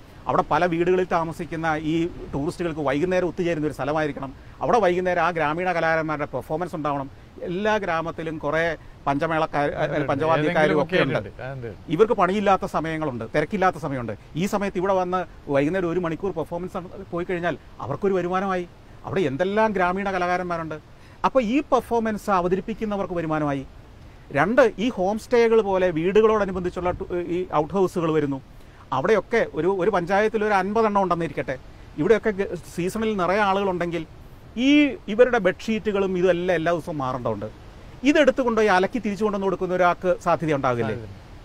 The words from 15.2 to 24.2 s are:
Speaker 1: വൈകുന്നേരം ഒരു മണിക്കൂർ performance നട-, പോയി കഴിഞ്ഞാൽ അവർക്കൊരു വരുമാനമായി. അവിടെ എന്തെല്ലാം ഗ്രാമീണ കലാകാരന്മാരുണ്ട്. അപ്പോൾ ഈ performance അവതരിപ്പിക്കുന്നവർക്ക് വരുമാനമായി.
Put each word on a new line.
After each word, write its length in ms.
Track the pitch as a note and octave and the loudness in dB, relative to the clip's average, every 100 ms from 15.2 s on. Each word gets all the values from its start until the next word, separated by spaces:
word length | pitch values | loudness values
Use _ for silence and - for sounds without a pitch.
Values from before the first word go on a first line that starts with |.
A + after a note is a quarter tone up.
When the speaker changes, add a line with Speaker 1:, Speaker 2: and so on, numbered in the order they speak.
| E3+ - - C#3 | -4 -10 -2 0
Speaker 1:
വൈകുന്നേരം 340 | C#3+ F#3+ F3 | 2 0 -2
ഒരു 100 | E3+ E3+ | -2 -2
മണിക്കൂർ 260 | E3 G3 E3 | -4 -4 -6
performance 360 | D3 F3 F#3 G3 | -6 -8 -8 -10
നട-, 280 | F3 - F#3+ | -12 -14 -8
പോയി 140 | E3+ F3 | -6 -4
കഴിഞ്ഞാൽ 280 | F3 E3+ A#2+ - - A2 | -4 -2 -4 -8 -12 -8
അവർക്കൊരു 320 | C3+ G3+ F#3+ | -2 0 0
വരുമാനമായി. 480 | F3 F#3 G3 F#3 F3 - - - - | 0 -2 -2 -4 -6 -14 -20 -16 -6
അവിടെ 180 | - D#3 | 0 0
എന്തെല്ലാം 400 | C3 F#3 G#3 A3 G3 | 0 0 2 2 2
ഗ്രാമീണ 320 | F3+ F#3 G3+ F#3+ | 0 0 -2 -2
കലാകാരന്മാരുണ്ട്. 600 | F3 F3+ F3+ E3+ D#3+ D#3 - - - - B3+ | 0 -2 -2 -4 -6 -10 -14 -20 -20 -4 0
അപ്പോൾ 140 | C4+ G#3+ | 2 2
ഈ 60 | C4 - | 0 2
performance 560 | B3+ - A#3 A3+ G#3 - F#3+ | 0 0 -2 -2 -4 0 0
അവതരിപ്പിക്കുന്നവർക്ക് 760 | F3 F#3 G#3 G#3+ A3 G3+ F#3 F3 | 2 0 -2 -6 -4 -4 -4 -4
വരുമാനമായി. 440 | D#3+ D#3 D3 C#3 C3 - - - - - | -2 0 0 -2 -6 -16 -20 -20 -20 -20